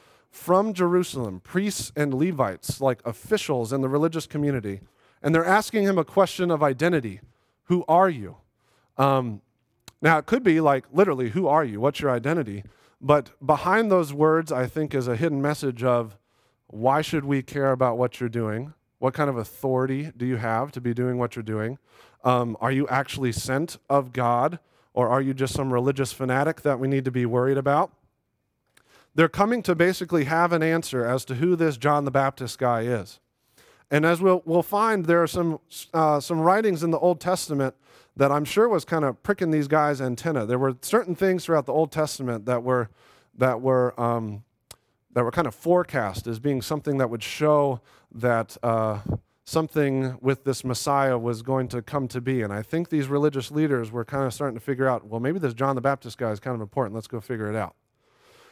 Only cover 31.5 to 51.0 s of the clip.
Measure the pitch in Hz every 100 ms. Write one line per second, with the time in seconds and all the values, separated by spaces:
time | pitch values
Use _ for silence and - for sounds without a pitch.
31.5 | 170 160 123 143 147 143 139 139 - 123
32.5 | - 127 117 117 117 90 - _ _ _
33.5 | _ _ _ - 147 160 170 190 180 165
34.5 | 170 - 202 226 208 165 170 165 180 170
35.5 | 147 _ - - 165 156 147 - 165 165
36.5 | 202 220 170 170 160 175 170 180 185 -
37.5 | 143 131 - _ - _ - 139 143 147
38.5 | 202 233 185 - 165 143 120 - 202 170
39.5 | 156 139 156 147 135 131 120 170 143 107
40.5 | 123 135 123 - 220 185 165 196 180 -
41.5 | 160 135 143 156 156 151 - 127 113 110
42.5 | 123 123 127 113 _ _ _ _ - 127
43.5 | 117 131 127 123 - 120 117 107 104 -
44.5 | _ - - _ _ _ 120 120 175 147
45.5 | - 165 180 170 139 104 101 123 110 143
46.5 | 131 - 151 147 139 123 117 - - 151
47.5 | 151 143 120 - _ _ 113 123 117 110
48.5 | - 120 113 110 107 - - - _ -
49.5 | 160 160 156 143 135 131 131 131 135 135
50.5 | 127 127 123 151 139